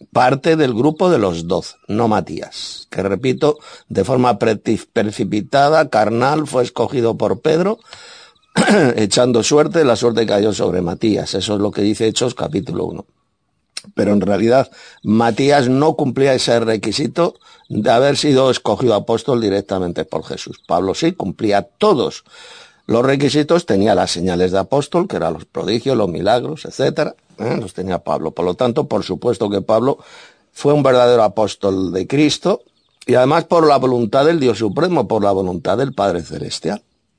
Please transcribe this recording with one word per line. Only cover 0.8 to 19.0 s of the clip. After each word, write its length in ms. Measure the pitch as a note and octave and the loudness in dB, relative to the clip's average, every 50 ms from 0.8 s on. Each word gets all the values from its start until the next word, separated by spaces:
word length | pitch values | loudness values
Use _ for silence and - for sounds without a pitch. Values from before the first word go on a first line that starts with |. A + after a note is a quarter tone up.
| C3+ D#3 D#3 - F#3 F3+ | 0 0 0 2 0 2
de 100 | E3 A#2+ | 2 2
los 280 | G2+ F#2 E2+ E2+ E2 | 2 0 -2 -4 -4
doce, 280 | E2+ F#2 E2 - - - _ _ | -2 -4 -4 -4 -8 -20 _ _
no 200 | - G#2 A2+ A#2 | -6 -2 0 0
Matías, 800 | A2 G#2+ F#2+ D#2+ - - - G#2+ - - - - - - - - _ | 2 0 0 -2 -6 -12 -12 -12 -14 -14 -16 -16 -14 -16 -18 -18 _
que 140 | - - F#2+ | -8 -6 -4
repito, 540 | G2 G2 F#2+ C3 C3 B2+ C3 D#3 D3 D3+ - - - - - _ _ | -4 -4 -2 -2 -4 -2 0 0 -2 -2 -2 -10 -20 -20 -20 _ _
de 140 | A2 A#2 A#2+ | -2 -2 0
forma 360 | B2 C3 B2+ B2 A#2+ A2+ G2+ | 0 2 2 2 2 2 2
preti-, 480 | A#2 A2+ G#2+ G2+ _ A#2+ G#2+ - - _ | 0 -2 -2 -2 _ -2 -2 -2 -4 _
precipitada, 960 | _ A2+ G#2 G#2+ G2+ - G#2 F#2+ G#2 G#2 - - C#3 C#3+ C#3+ D3 D#3 D#3+ D#3 C3+ | _ -4 -2 -2 -4 -6 -4 -4 -4 -4 -4 -2 0 2 2 4 4 2 2 2
carnal, 580 | A#2 G#2+ G#2+ G#2 A2+ A#2+ B2+ C#3 D3+ D#3 D3 | 0 0 2 2 0 0 0 0 0 -2 -4
fue 160 | - B2 B2+ A#2+ | -2 -2 -2 -2
escogido 540 | - _ B2+ A2+ - C#3+ B2 A2+ A#2 G#2+ | -2 _ -4 -4 -2 0 -2 0 0 0
por 240 | - A2 G2+ G2 F#2+ | -2 -2 -2 -2 -2
Pedro, 380 | - D#3 D#3 E3 F3+ G3+ A3+ - _ - - - - - - - - - _ _ _ _ _ | 0 0 0 2 0 -2 -4 -6 _ -20 -20 -20 -20 -20 -20 -20 -20 -20 _ _ _ _ _
<clears throat> 400 | - - - G#3 G3 D3 B2 A#2 | 0 2 4 4 4 4 4 2
echando 480 | A2 G#2+ F#2 - B2+ B2 B2+ A#2+ A2+ G#2 | 0 0 0 2 2 2 4 2 0 2
suerte, 400 | - D3 D3 D3+ - E3 E3 D3+ | 4 4 4 2 2 2 2 2
la 140 | B2 A2 | 2 2
suerte 280 | G2+ B2+ A#2+ A2 A#2 A2 | 2 2 0 2 0 0
cayó 280 | G#2 G#2 G2+ G#2+ G#2+ F#2+ | 0 0 2 2 0 0
sobre 280 | - - F2+ F2 F#2 | 0 -2 -2 0 -2
Matías. 520 | F2 E2+ - - A2+ A2 F#2+ - - - - | -2 -4 -4 -2 0 0 0 0 -2 -4 -4
Eso 200 | F#2+ F#2 G#2+ G#2 | -6 -4 -2 -2
es 40 | G2 | -2
lo 120 | G2+ G2+ | -2 -2
que 100 | - - | -2 0
dice 260 | G2+ G#2+ G#2 - A2+ | 0 0 0 0 -2
Hechos, 260 | A2 G#2 - B2 A#2+ - | -2 0 0 -4 -4 -4
capítulo 520 | - - D3 - G2+ - - F2+ F#2 F2 | -4 -6 -4 -4 -4 -6 -4 -6 -6 -6
uno. 200 | E2+ E2 - - _ _ _ _ _ _ _ _ _ _ _ _ _ _ - - G2+ _ | -6 -8 -12 -16 _ _ _ _ _ _ _ _ _ _ _ _ _ _ -18 -18 -10 _
Pero 160 | - G2+ G#2 G#2 | -2 0 2 2
en 80 | G2+ | 2
realidad, 500 | F#2 G2 G2+ F2+ A2 A2+ B2 C3+ A#2+ - - - - - - _ - | 2 0 0 0 2 4 4 4 2 0 -8 -20 -20 -20 -20 _ -2
Matías 640 | G2+ G#2+ A2+ A#2 A#2+ G#2+ - C3+ C#3 C#3+ C#3+ B2 | 0 2 2 2 2 0 2 2 4 4 4 4
no 280 | B2+ C3 C3+ D3+ D#3+ D3+ | 2 2 2 2 2 0
cumplía 380 | - D3 B2+ A#2 C3+ C3+ C#3 C3 | 0 -4 -2 0 0 2 2 2
ese 260 | - - C3+ A#2+ A#2 | 0 2 2 2 2
requisito 760 | A2+ A2+ A2+ G2+ - A2 G2 - - B2 - E3+ E3+ - - _ _ - - _ _ | 2 0 -2 -2 -2 -4 -4 -4 -4 -4 -2 -2 -2 -2 -2 _ _ -20 -20 _ _
de 220 | _ - - - - | _ -6 -2 2 2
haber 280 | A#2 B2 C#3 C#3+ C#3 | 4 4 4 2 2
sido 340 | - D#3 D3+ C3 C3 C3+ B2+ | 2 2 2 4 4 4 4
escogido 420 | A#2 - _ A#2+ G2+ G2+ C3 A#2 G#2 | 2 0 _ -2 -2 0 2 2 2
apóstol 460 | G2+ | 0